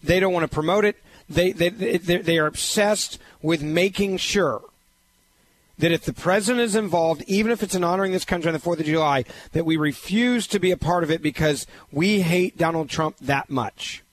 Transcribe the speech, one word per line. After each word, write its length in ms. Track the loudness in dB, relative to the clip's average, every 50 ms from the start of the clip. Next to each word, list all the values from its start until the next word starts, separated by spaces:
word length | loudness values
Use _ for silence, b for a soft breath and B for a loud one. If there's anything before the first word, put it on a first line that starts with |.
They 180 | 2 2 2 2
don't 140 | 4 2 2
want 100 | 0 0
to 40 | 0
promote 360 | -2 -2 0 0 2 2 2
it. 140 | 0 0 _ B B B B B B
They, 220 | 0 2 2 2
they, 180 | 2 0 0 -2
they, 280 | 0 -2 -4 -2 -2 -2
they, 200 | 0 0 0 0
they 200 | 2 2 2 2
are 80 | 2 0
obsessed 720 | -2 -4 -6 -2 0 2 4 4 2 0 -2 -6 -8 -14 B B B B
with 220 | -2 -2 -2 0
making 560 | -2 -2 0 2 2 2 2 0 -2 0 0 -2
sure 460 | -4 -2 0 0 0 0 -2 -4 -8 -14 _ _ _ _ _ _ _ _ _ _ _ _ b b b b b b b b b -2
that 140 | 0 2
if 140 | 2 0 -2
the 80 | -4 -8
president 500 | -4 0 2 2 2 2 2 0 0 0
is 120 | 2 0
involved, 480 | 0 0 2 2 2 2 2 0 -2 -2 -2
even 240 | 0 0 2 2
if 100 | 0 -2
it's 140 | -2 -4 -2
in 80 | 0 0
honoring 300 | 0 2 0 0 0 -2
this 120 | -4 -2
country 240 | -4 -4 -2 -2 -2
on 40 | -2
the 60 | -2
fourth 200 | -2 -2 -2 -2
of 80 | 0 0
July, 380 | 0 2 2 2 2 0 -2 B B B B B
that 140 | -4 -4 0
we 120 | 0 0 0
refuse 680 | 0 -2 -2 -6 -8 -2 0 0 2 2 2 0 -2 -2
to 120 | -2 0
be 120 | 2 2
a 60 | 0 0
part 260 | 0 0 2 2 2
of 80 | 0
it 100 | -2 -2
because 460 | -2 -4 -2 0 0 0 0 0 -4 B B B B B
we 300 | -4 0 2 2 2 2
hate 360 | 2 2 2 2 0 0 0 0
Donald 320 | -2 0 0 -2 -4 -4
Trump 280 | -4 -2 -2 -2 -4 _
that 340 | -4 -2 -2 -2 -2 -2
much. 520 | -4 -4 -4 -4 -6 -10 -12 -12 -12 -14 -16 _